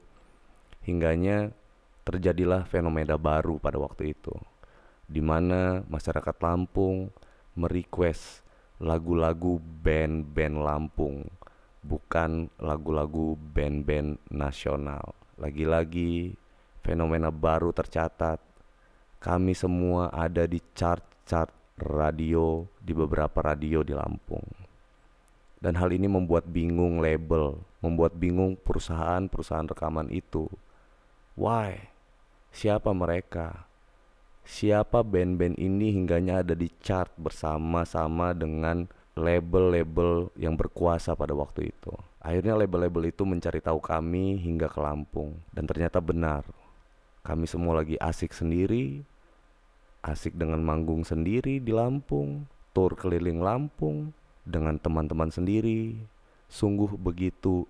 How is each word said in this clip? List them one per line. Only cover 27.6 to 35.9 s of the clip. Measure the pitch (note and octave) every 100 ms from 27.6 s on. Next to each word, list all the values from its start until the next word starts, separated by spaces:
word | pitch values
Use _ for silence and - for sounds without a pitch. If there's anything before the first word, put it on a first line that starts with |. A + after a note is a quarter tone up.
| F2 _ E2+
membuat | E2 E2 E2+
bingung | F2 F2+ F#2+ F#2+
perusahaan-perusahaan | - E2 - E2 D#2+ F2+ F#2+ - D#2+ D#2 D#2+
rekaman | - D#2+ D#2 C#2+
itu. | F2+ - D#2+ D#2+ - - - _ _ _ _ _ -
Why? | F#2+ A#2 G#2 G2 G2 - _ _ _ _ _
Siapa | - G#2+ G#2+ A2 F#2+
mereka? | F2 F2 - F2 E2 E2+ - _ _ _ _ _ - -
Siapa | - - G#2+ G#2 G#2+ A#2+ A2
band-band | F#2+ F2+ F2+ F2 D#2
ini | F#2 G2 G#2+